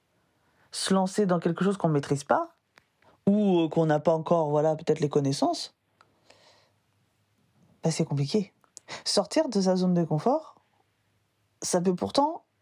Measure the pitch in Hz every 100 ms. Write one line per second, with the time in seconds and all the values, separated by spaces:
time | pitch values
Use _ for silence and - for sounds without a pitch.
0 | _ _ _ _ _ _ _ - - 190
1 | 185 - 202 175 175 165 185 196 165 147
2 | 139 139 - - 339 _ _ _ _ _
3 | _ _ - 208 202 175 160 165 160 151
4 | 160 160 156 170 151 147 156 156 - 151
5 | 147 147 139 139 330 330 - _ _ _
6 | _ _ _ _ _ _ _ _ _ _
7 | _ _ _ _ _ _ _ _ 165 -
8 | 160 143 139 214 190 _ _ - - -
9 | - - 190 302 311 202 185 185 185 175
10 | 160 156 233 302 - - _ _ _ _
11 | _ _ _ _ _ - - 180 185 180
12 | 196 277 294 339 _ -